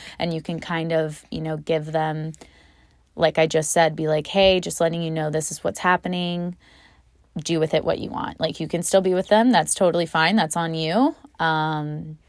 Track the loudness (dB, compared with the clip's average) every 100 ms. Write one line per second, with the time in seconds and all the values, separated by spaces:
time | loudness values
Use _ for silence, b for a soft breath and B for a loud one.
0 | B B -4 -4 -6 -8 -4 -4 0 0
1 | -2 -6 -10 -8 -6 -6 -2 -2 -2 -2
2 | -2 -4 -8 -12 b b b b b b
3 | b 0 0 2 2 2 2 2 2 2
4 | 0 0 0 4 4 4 0 -2 0 0
5 | -4 -2 -2 -2 -4 -6 -6 -2 2 2
6 | 0 -4 -4 -4 -6 -8 b b b b
7 | b _ _ -8 -2 0 2 0 0 -4
8 | -4 -6 -8 -4 -6 -4 -4 -4 2 2
9 | 4 0 4 4 6 4 2 2 2 2
10 | 0 2 4 4 2 -2 -4 -2 0 2
11 | 2 0 -12 -2 0 0 0 -2 -4 -8
12 | -10 -16